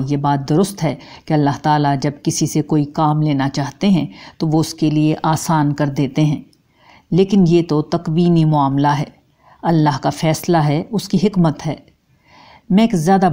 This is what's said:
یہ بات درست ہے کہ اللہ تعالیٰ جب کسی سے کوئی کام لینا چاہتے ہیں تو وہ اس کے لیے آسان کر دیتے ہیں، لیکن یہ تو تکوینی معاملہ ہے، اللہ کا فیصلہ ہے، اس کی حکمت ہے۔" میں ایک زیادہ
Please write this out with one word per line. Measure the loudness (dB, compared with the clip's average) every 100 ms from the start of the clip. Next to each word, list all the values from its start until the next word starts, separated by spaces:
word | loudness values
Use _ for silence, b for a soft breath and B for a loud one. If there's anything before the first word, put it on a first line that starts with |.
| -2
یہ | -2
بات | -2 -2 0
درست | 0 0 -4
ہے | -6 -6 B B
کہ | -4
اللہ | 0 0 0
تعالیٰ | 0 0 0 0
جب | -4 -4
کسی | -6 -4 -2
سے | -2
کوئی | -2 -2
کام | -2 -2 0 0
لینا | 0 0 -2
چاہتے | -4 -8 -2 0
ہیں | 2 0 B B -6
تو | 0
وہ | 0
اس | -2
کے | -2 -2
لیے | 2 0 0
آسان | -2 -2 0 0 0
کر | -2 -4
دیتے | -2 -2 0
ہیں، | 0 -2 -8 _ b b b b -2
لیکن | 0 2 4 4
یہ | 2 2
تو | -2
تکوینی | -2 -4 -2 0 2 4
معاملہ | 4 2 2 2 0
ہے، | 0 -4 -12 _ b b b
اللہ | 0 2 2 0
کا | -4
فیصلہ | -2 -2 -2 0 2
ہے، | 2 0 -2
اس | -6 -2
کی | 0
حکمت | 0 2 0 0 -6
ہے۔" | -10 -14 _ _ b b b b b 0
میں | 2
ایک | 2
زیادہ | 2 2 2 2